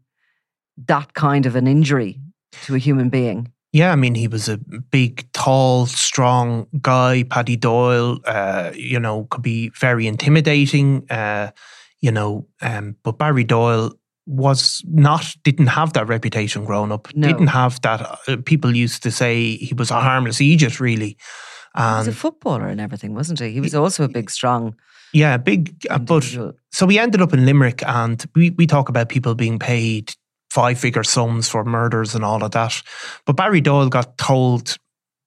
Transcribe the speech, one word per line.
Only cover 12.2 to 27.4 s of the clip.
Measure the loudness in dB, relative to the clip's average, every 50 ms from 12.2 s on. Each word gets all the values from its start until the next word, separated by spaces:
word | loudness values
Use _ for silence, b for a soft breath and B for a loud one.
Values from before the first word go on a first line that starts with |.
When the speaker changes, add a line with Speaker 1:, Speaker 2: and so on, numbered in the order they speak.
| 0 -2 -4 -6 -8 _ _ -10
Speaker 2:
um, | -8 -6 -6 -6 -8 -10 -12 _
but | -6 -6 -4 -2
Barry | 0 0 2 2
Doyle | 2 2 2 2 2 2 2 0 -2 -4 -6 _ _ _ _ _ -12
was | -6 -4 0 2 2 2 2 0 -2 -2 -4 -6
not, | 0 2 4 4 4 2 0 -2 -6 -10 _
didn't | 0 0 2 4 2
have | 2 4 2 0 0 0
that | -2 0
reputation | 0 -2 -2 -2 -4 -2 -2 -4 -4 -4 -6 -4
growing | -4 -2 -2 -2 -2
up. | -4 -6 -8 -6 -2
Speaker 1:
No. | 0 2
Speaker 2:
Didn't | 2 4 4 4 4
have | 4 4 2 0 0 -2
that. | -2 -2 -2 -2 -4 -10 -12 -10 -6 -6
Uh, | -6 -4 0
people | 0 0 2 2 2 2
used | 2 0 -2 -4 -4
to | -6 -4
say | -2 0 0 0 0 0 0 -2 -4
he | -6 -8 -8 -4
was | -4 -4 -2
a | 0 0
harmless | 2 2 2 2 0 -2 0 2
Egypt, | 4 6 6 6 4 2 0 -2
really. | -2 -2 0 -2 -4 -6 -8 B B B B B B B B B B B B
Speaker 1:
He | -2
was | 0 0 0 0 -2
a | -4
Speaker 2:
And | -6
Speaker 1:
footballer | -4 -6 -6 -6 _ -4 -4 -4 -2 -4 -6
and | -6 -6
everything, | -8 -8 -10 -12 -10 -10 -6
wasn't | -6 -6 -4 -4 -6
he? | -6 -6
He | -6 -4
was | -6 -2
Speaker 2:
He | -2 0
Speaker 1:
also | 0 0 0 -2 -2
a | -2
big, | -2 -6 -8 -8
strong | -8 -4 -2 0 0 0 -2 -6 -8 b b b b b b b
Speaker 2:
Yeah, | b 4 4 4 2
big. | 0 0 0 2 0 0 -2 -6 -10 -8 -4
Uh, | -4 -2
but | 0 2 2 2
Speaker 1:
individual. | 2 -2 -6 -8 -8 -10 -12 _ _ _
Speaker 2:
so | -2 0 2
we | 4 4 4
ended | 2 2 2 2
up | 2 4
in | 4 4